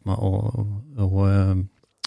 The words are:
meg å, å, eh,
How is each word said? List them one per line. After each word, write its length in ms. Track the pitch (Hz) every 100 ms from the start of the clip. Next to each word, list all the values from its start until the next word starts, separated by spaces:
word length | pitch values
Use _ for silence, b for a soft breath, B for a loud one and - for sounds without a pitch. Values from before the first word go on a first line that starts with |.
| -
meg 120 | -
å, 140 | 98 95 110 120 104 101 147 135
å, 140 | 95 95 98
eh, 400 | 98 95 92 95 _ _ _